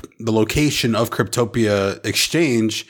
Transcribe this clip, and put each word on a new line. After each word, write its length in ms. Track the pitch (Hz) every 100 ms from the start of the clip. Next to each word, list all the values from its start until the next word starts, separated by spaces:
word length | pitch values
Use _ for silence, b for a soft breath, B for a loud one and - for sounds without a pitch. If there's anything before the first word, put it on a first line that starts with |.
| - -
the 140 | 113
location 640 | 113 107 156 151 143 120 107
of 140 | 113
Cryptopia 920 | - 110 - 120 123 107 101 98 -
Exchange. 840 | 113 - - 156 160 117 110 - -